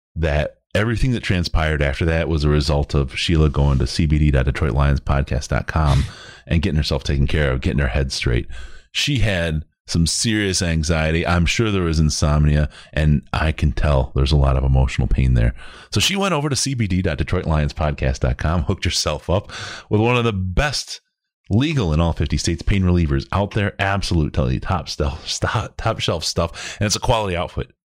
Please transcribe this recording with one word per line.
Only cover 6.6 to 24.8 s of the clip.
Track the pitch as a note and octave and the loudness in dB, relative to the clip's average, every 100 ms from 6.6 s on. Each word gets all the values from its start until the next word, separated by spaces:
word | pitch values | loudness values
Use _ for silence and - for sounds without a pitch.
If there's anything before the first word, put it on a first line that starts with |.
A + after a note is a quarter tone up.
getting | F#2+ D2+ | 2 0
herself | D2 C#2 | 0 -2
taken | - C#2+ C#2 | -2 0 2
care | D#2+ C#2 | 2 2
of, | C2 | 0
getting | F2 C2+ | 0 0
her | C#2 | 0
head | D2 C2+ | 0 -2
straight. | - C2 A#1 - - - - - | -2 -2 -2 -2 -10 -12 -16 -10
She | - - C3+ | -4 -2 0
had | G#2 F#2 E2 D#2 - _ - | 2 2 0 -2 -6 _ -4
some | E2+ E2 | 0 2
serious | - A#2 G#2+ G2 F2+ | 0 0 0 0 0
anxiety. | F2 D#2+ D#2 D#2+ D#2 E2 - | 0 0 0 0 2 0 2
I'm | F2 | 2
sure | E2 - A2 | 2 2 0
there | G2 | 2
was | E2+ D#2 | 2 2
insomnia, | D2+ - D#2 D2+ D2+ D2 D2+ - - | 2 2 2 4 4 2 0 -4 -8
and | - D#2 C#2+ - | 0 2 2 0
I | - D#2 | -2 -2
can | - D2+ | 0 0
tell | - D2+ C#2 C2+ | 2 2 2 0
there's | - C#2 | 0 2
a | D2 | 4
lot | C2+ C2 | 4 2
of | |
emotional | C2+ C2 C2 - - | 2 4 2 0 0
pain | - C2 | 2 4
there. | A#1+ A#1+ - - - - | 4 2 -2 -12 -20 -6
So | - | -2
she | G3 G3 | 0 0
went | G3 | 0
over | D#3 D3 | 0 0
to | C3+ | -2
C | C#3 | -2
B | B2+ G2+ | -2 0
D | F#2 | 2
dot | F2+ D2 | 2 0
Detroit | - F2+ | -2 -2
Lions | D#2+ D#2 D2 | 2 2 2
Podcast | - D2+ D2 C2+ B1 | 0 -2 0 -2 0
dot | B1 B1 | -2 0
com, | D2+ F2 | 0 0
hooked | D#2+ F#2+ | -2 -2
herself | F2 - E2 D2 - | -2 -2 -4 -4 -2
up | F#2 - - - - - | -2 -2 -12 -14 -16 -2
with | G#2+ | 2
one | A#2 B2 | 2 2
of | |
the | A#2 | 0
best | G2 F#2 F2+ C#3+ - - - _ _ _ _ - | -2 -2 -2 -2 -4 -8 -14 _ _ _ _ -2
legal | G#2 D3 C#3+ F2 | 0 2 0 0
in | D2+ | 2
all | E2+ | 0
fifty | - D#2+ D#2 | -2 -2 -2
states | - E2 | -2 -2
pain | - G2 | -2 0
relievers | F2+ F2 D#2 C#2 - | 2 2 2 0 -2
out | F#2+ G2+ | -4 -2
there. | A2 G2+ - | -2 -4 -2
Absolute, | G2 G2 - E2+ D2 | -2 -2 -2 0 0
tell | - B1+ | 0 0
you, | B1+ | -2
top | - F#2 | -2 -4